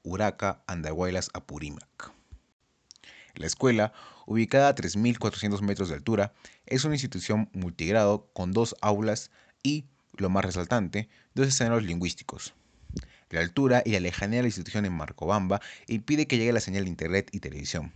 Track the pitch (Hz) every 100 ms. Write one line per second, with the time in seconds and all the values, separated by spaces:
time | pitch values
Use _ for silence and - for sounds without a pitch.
0 | - 92 107 - 98 - - 90 78 80
1 | 90 90 92 90 - 73 73 76 - -
2 | - - _ - _ _ _ _ - -
3 | - - - - 80 - 131 113 107 -
4 | - - - 110 113 135 139 139 87 98
5 | 120 117 113 - 104 101 101 98 92 71
6 | 87 110 101 - - - - 131 151 147
7 | 135 92 - 107 107 95 90 85 80 110
8 | 104 104 - - 92 98 117 - 104 104
9 | 110 110 - _ _ _ 139 151 135 _
10 | _ - 92 95 92 87 87 123 92 101
11 | 107 _ _ - 139 135 117 117 104 85
12 | 90 - - - - - _ _ - -
13 | - - _ 82 87 110 135 123 120 104
14 | 90 - 101 120 123 98 85 107 101 85
15 | 73 - 80 104 92 98 - - - 113
16 | - 147 147 123 113 113 - 95 95 85
17 | 80 95 95 101 69 71 69 87 80